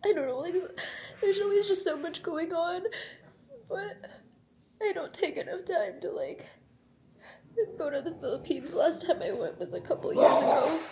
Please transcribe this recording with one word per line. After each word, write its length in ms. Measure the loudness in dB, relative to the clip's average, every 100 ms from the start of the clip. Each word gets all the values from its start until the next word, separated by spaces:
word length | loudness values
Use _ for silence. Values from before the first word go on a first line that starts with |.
I 100 | 2
don't 140 | 0 0
know, 120 | -2
like, 160 | -2 -2 -2 -8 -10 -10 -14 -2
there's 180 | 2 2
always 280 | 4 4 4
just 160 | 2
so 120 | 2 -2
much 280 | -4 -6
going 300 | -4 -2 -2
on, 300 | 0 0 0 -4 -6 -12 -16 -20 -20 _ -20 -8
but 280 | -6 -6 -8 -16 -18 -20 _ _ _ _ _
I 120 | -2
don't 200 | -2 -6
take 240 | -2 -2 -2
enough 280 | -6 -6 -2
time 340 | 0 0 -4
to, 80 | -6
like, 340 | -4 -6 -6 -14 -20 _ _ _ _ _ _ -20 -20 -12 -2 -2 0
go 120 | -4
to 120 | -2
the 140 | -4 -6
Philippines. 540 | -4 -4 -2 -4 -2
Last 320 | 2 2 2 0
time 160 | 0
I 100 | 0
went 280 | -2 -4 -4
was 140 | -6
a 60 | -6
couple 320 | -2 -2 0
years 260 | 6 8 8
ago. 400 | 6 6 4 2 -2